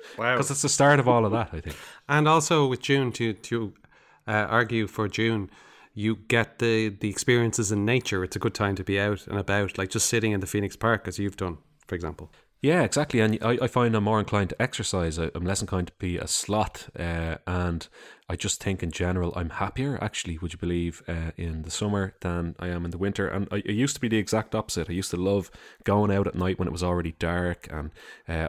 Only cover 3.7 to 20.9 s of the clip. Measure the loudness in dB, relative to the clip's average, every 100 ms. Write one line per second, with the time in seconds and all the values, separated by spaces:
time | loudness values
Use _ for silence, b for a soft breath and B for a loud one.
3.7 | -10 -20 b b b -2 0 2 2 2
4.7 | 0 -2 -2 -2 2 2 2 -2 b b
5.7 | b b -4 -2 -2 0 2 2 0 2
6.7 | 2 0 -2 -6 -2 2 4 4 2 0
7.7 | 2 2 2 0 -2 -2 -2 -4 0 -2
8.7 | 0 -2 0 0 -2 -4 -4 0 0 0
9.7 | -2 -4 0 2 2 2 0 0 -2 -2
10.7 | 0 0 0 -2 -4 -4 -4 -6 -6 _
11.7 | _ -8 -6 -6 -8 -16 b b -4 2
12.7 | 2 2 0 0 2 2 2 0 0 2
13.7 | 2 2 2 2 2 2 0 0 0 -4
14.7 | -2 -4 0 0 0 -4 -2 -2 -2 -2
15.7 | -2 -4 -4 -4 -4 -4 -4 0 0 0
16.7 | -4 -16 -8 -4 -2 -4 -6 -4 -2 0
17.7 | -2 -6 B B B -8 -6 -4 -4 -2
18.7 | -2 -4 -2 0 0 -2 -2 -6 -4 -4
19.7 | -2 -4 -2 -4 -6 -8 -6 -6 -6 -2
20.7 | -2 -2